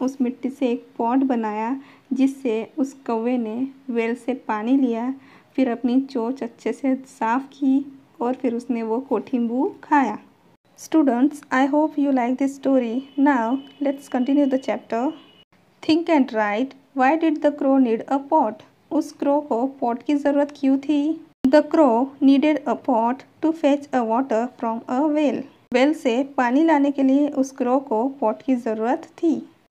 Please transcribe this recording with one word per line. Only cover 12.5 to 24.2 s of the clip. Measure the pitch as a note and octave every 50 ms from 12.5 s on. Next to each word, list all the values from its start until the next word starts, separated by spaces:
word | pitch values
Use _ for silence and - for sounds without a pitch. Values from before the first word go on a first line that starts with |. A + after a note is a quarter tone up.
| C4+ -
story। | - C4+ C4+ C4 B3 A3+ A3 C4 C4+ - - C#4+
Now | C4+ D4 C#4 A#3+ A3+ A3+ B3+ C4+ - - - -
let's | C#4+ C#4 C#4 C#4 - -
continue | - B3+ B3 C#4 C#4 C#4+ C#4+
the | C4+ C#4+ C4+
chapter। | - - A3+ G#3+ - - A3+ A3+ B3 D4+ D#4+ - - - _ _ _ _ _ _ _ _ _ _
Think | - - D#4 E4 E4 F4
and | E4 C#4+ B3+
write, | - A3+ A3 G#3+ G#3 G#3 G#3+ C4 C4+ - - _ _ - C4+
why | B3+ C4 D#4+ E4 E4
did | D#4+ D4+ D4+
the | - D4
crow | D4 D4 D4 C4+ C4+ C4+ C4
need | A#3 A3 A3+ - -
a | C#4 C#4 C#4 -
pot? | D#4+ D#4+ B3+ G#3+ G#3+ - - - _ _ _ -
उस | C#4 D4+ D4+ - - -
क्रो | - C#4+ C#4+ D4
को | D4 D4 A#3+ A3+ B3 C4+ C4+ -
पॉट | C4+ A#3+ A#3 C4+
की | - - D4
ज़रूरत | C#4+ C#4+ C#4+ C#4+ C#4+ C#4+ C#4+ C#4+ -
क्यों | C#4 C4+ C4+ C4+
थी? | C#4 - D4+ C#4+ C#4+ D#4 D#4+ - - - _ _ - C4
The | C#4+ D4 D4 D4
crow | - E4 D#4 C4 A3+ A#3 C4 C4+ - -
needed | C#4+ C4+ C#4 C4+ D4 D4+ D#4 - -
a | B3 A3 - -
pot | - B3+ A3 A3+ A#3 B3+ C4+ - _ _ -
to | - D#4
fetch | D#4+ D#4+ - C#4 C#4+ C#4+ C#4+ -
a | - B3+ A#3
water | A3 A3 A#3+